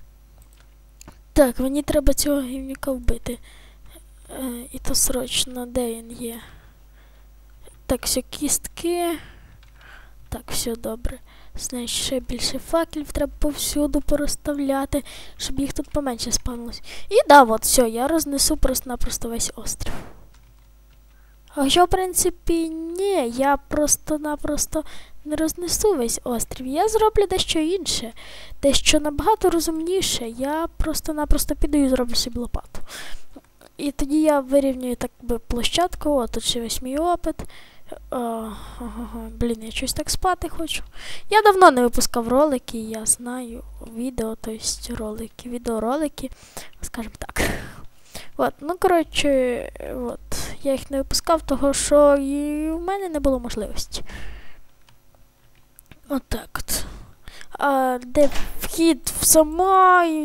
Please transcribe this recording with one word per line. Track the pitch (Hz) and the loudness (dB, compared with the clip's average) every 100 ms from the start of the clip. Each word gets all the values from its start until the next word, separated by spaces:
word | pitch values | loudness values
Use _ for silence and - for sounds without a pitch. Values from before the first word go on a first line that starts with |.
| - - - - - - - - - - - - - | -20 -20 -20 -20 -20 -20 -20 -20 -20 -20 -20 -20 0
Так, | - 269 240 | 4 4 4
мені | 262 285 | -2 0
треба | 294 302 277 | 2 4 4
цього | 269 302 285 | 4 2 0
гівнюка | 254 269 269 269 - | -2 -8 -10 -8 -6
вбити. | 254 240 240 - 240 - - - - - - - - - | 0 0 0 -4 -12 -14 -20 -20 -20 -20 -20 -20 -20 -16
Е, | - 262 240 247 | -10 -8 -8 -12
і | 262 | -6
то | - | 0
срочно, | - - 262 247 - 262 247 247 | 2 2 0 -2 -2 -4 -6 -6
де | 254 240 | -4 -4
він | 226 226 | -6 -12
є? | 240 233 226 - - - - - - - - - - - - - - - | -12 -12 -12 -16 -20 -20 -20 -20 -20 -20 -20 -20 -20 -20 -20 -20 -14 -6
Так, | 247 | -4
все, | - 269 | -2 -4
кістки. | - - 277 - - - 339 349 349 294 - - - - - - - - - - - | -4 -6 -4 -4 -6 -8 -4 -2 -2 -4 -10 -20 -20 -20 -20 -20 -20 -20 -20 -20 -14
Так, | 226 - | -14 -6
все | - 240 226 | -4 -4 -6
добре. | 220 220 - 254 - - - | -8 -4 -6 -6 -14 -20 -14
Значить, | - - 247 240 - | -10 -8 -6 -6 -4
ще | - 262 | -2 -4
більше | 247 240 - 262 | -4 -4 -4 -6
факелів | - 330 330 302 277 | -2 0 0 -6 -4
треба | - 285 - | -2 -2 0
повсюду | 302 285 - 294 294 285 | -2 0 -4 0 0 2
порозставляти, | - 294 294 - - 285 277 269 277 285 - - - - | 2 2 2 -2 -4 -2 0 0 0 -4 -4 -12 -16 -10
щоб | - 269 | -6 -2
їх | 277 | -2
тут | - 294 | -4 -4
поменше | 294 277 233 240 | -2 -2 -4 -2
спавнилось. | - 262 240 240 - - - - | -4 -4 -8 -10 -12 -10 -8 2
І | 415 - | 4 10
да, | 285 | 10
от, | 233 220 | 10 4
все, | - - 233 | 4 4 4
я | 226 277 | 2 2
рознесу | 330 294 277 - 302 | 2 0 0 0 4
просто-напросто | - 254 262 240 240 - 233 | 2 2 -4 -2 -2 -2 -6
весь | 233 - - | -4 -6 -6
острів. | - - - - - - - - - - - - - - _ - - - - | -8 -6 -4 -4 -8 -16 -20 -20 -20 -20 -20 -20 -20 -20 _ -20 -20 -20 -10
Хоча, | - 277 339 | -2 4 6
в | 359 | 6
принципі, | 381 370 349 370 339 - 339 330 | 4 0 0 0 0 0 0 0
ні, | 320 330 349 403 370 240 | -4 -6 -2 0 0 0
я | 240 277 277 | 0 2 2
просто-напросто | - 294 294 - - 302 302 302 302 294 - 320 - - - - | 0 0 2 0 -2 -4 -2 -4 -2 -2 -2 -4 -6 -10 -14 -14
не | 302 302 | -6 -2
рознесу | 320 - 349 - 427 | -2 -2 -4 0 2
весь | 330 233 - | 2 0 -4
острів. | 262 226 - - 254 | -4 -4 -4 -6 -4
Я | 285 427 | 0 2
зроблю | 440 427 427 392 | 4 4 4 2
дещо | 370 - 320 | 0 0 0
інше, | 311 381 311 - 226 - - - - - | 0 -2 -2 -4 -6 -12 -16 -16 -14 0
дещо | 277 254 - 302 | 2 4 6 4
набагато | 302 285 311 440 370 | 2 0 2 4 4
розумніше. | 339 311 320 330 381 - - 233 | 2 0 -2 -2 0 0 -2 -6
Я | 233 269 311 330 - | -4 -2 -2 -2 -2
просто-напросто | 320 302 - 302 294 294 - | -2 -2 -4 -2 2 2 2
піду | 294 302 294 | 0 2 4
і | 269 | 4
зроблю | 254 247 | 2 2
собі | 226 247 240 | -2 -2 -6
лопату. | 233 - - - - - - - - - - _ - - | -6 -6 -6 -6 -6 -6 -6 -6 -6 -12 -20 _ -20 -6
І | 285 | -4
тоді | - 277 302 | -2 0 4
я | 311 294 | 4 4
вирівнюю | 254 277 277 254 254 240 | 4 4 4 0 -4 -6
так | 254 - | -8 -8
би | 240 233 | -6 -4
площадку, | - 233 226 - 359 - 302 | -2 -2 0 2 0 0 0
о, | 285 226 | 0 0
тут | 233 | -4
ще | - 240 | -4 -4
весь | 233 - | -4 -6
мій | 254 277 | -4 -2
опит. | 339 339 320 - - - - - - - - | 0 0 -2 -6 -10 -14 -20 -18 -16 -16 -8
О, | 262 233 226 220 202 - - | -6 -4 -6 -8 -12 -14 -12
ага, | 240 220 226 226 226 226 | -10 -10 -10 -10 -12 -2
блін, | 240 220 | -2 -2
я | 220 | -6
щось | - 262 | -6 -4
так | - 302 | -4 -2
спати | - 370 349 330 | 0 2 0 -2
хочу. | - 320 - - - - - - | -4 -4 -6 -8 -12 -6 -6 2
Я | 427 | 6
давно | 415 381 359 | 6 10 8
не | 254 | 8
випускав | 247 247 - 247 226 | 4 4 2 0 2
ролики, | 254 302 254 - 226 | 4 4 2 -4 -10
я | 220 220 220 | -8 -4 -2
знаю, | - 240 254 240 233 - - 226 226 | -2 -4 -8 -10 -12 -14 -16 -12 -6
відео, | 254 247 220 | -4 -4 -4
то | 220 - | -6 -8
есть | 220 - - - | -6 -6 -6 -8
ролики, | 233 214 214 226 - 247 | -8 -6 -8 -12 -14 -10
відеоролики, | 240 240 226 220 285 302 - 262 - - - - - | -6 -4 -2 0 0 -2 -4 -10 -12 -16 -16 -16 -12
скажімо | - - 220 - | -10 -8 -10 -12
так. | - - - - - - - - - - - - | -10 -4 -2 -4 -10 -14 -18 -20 -18 -16 -10 -2
От, | 254 - | -2 -2
ну, | 294 359 | -8 0
коротше, | 370 349 311 - 294 269 254 240 - - - 254 | 4 4 2 0 2 4 2 -2 -6 -12 -12 -8
от, | 240 - - - - - | -8 -10 -6 -6 -6 -6
я | 277 | -2
їх | 269 - | -2 -2
не | 277 | -4
випускав, | 269 - - 320 | -2 -2 2 2
того | - 262 277 | 2 2 2
що | 269 - 294 294 285 | 2 4 8 8 6
і | 269 285 294 294 311 | 2 -2 -2 -2 -2
в | 320 | -2
мене | 349 392 381 | -4 -4 -4
не | 311 | 0
було | 277 262 | 0 0
можливості. | 240 226 202 - - - - - - - - - - - - - - - - _ _ - _ - - - - | -2 -6 -4 -6 -6 -8 -8 -6 -8 -8 -10 -12 -16 -20 -20 -20 -20 -20 -20 _ _ -20 _ -20 -20 -20 -8
Отак | 269 - - - - | -6 -4 -8 -8 -10
от. | - - - - - - - - - - | -6 -6 -6 -12 -18 -20 -20 -16 -14 -2
А | 285 269 262 247 247 | 0 2 2 -2 0
де | 285 285 - - - | 4 6 6 2 -2
вхід | - - 330 302 - - | -4 2 4 2 -2 -2
в | |
Самай, | - 320 302 320 381 381 370 359 339 311 | 6 6 6 2 4 6 8 8 4 0